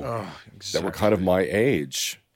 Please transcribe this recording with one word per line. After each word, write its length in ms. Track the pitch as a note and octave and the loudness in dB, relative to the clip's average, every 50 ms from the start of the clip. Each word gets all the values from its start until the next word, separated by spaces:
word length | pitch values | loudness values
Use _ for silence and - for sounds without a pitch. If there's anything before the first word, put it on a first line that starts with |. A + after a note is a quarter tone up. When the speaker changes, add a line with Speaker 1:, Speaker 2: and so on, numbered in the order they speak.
| C#2+ | -6
Speaker 1:
Oh, 320 | B2+ A#2 A2+ G2 E2+ D#2 - - - - - - - | -6 -6 -6 -8 -10 -14 -16 -20 -20 -20 -16 -8 -4
Speaker 2:
that 100 | - - | -4 -2
were 80 | E2+ F#2 | -2 -2
kind 220 | - - A2 G#2 G#2+ | -2 0 2 2 4
of 60 | F2+ | 4
Speaker 1:
exactly. 40 | F#2 | 4
Speaker 2:
my 160 | F#2 F2+ F#2 | 4 4 4
age. 800 | F2+ C2 F2 G#2 A#2+ C#3 A#2+ D2+ C#2+ C2+ - - - - - - _ _ _ | 2 2 2 2 2 2 2 0 -2 -4 -6 -6 -4 -6 -6 -10 _ _ _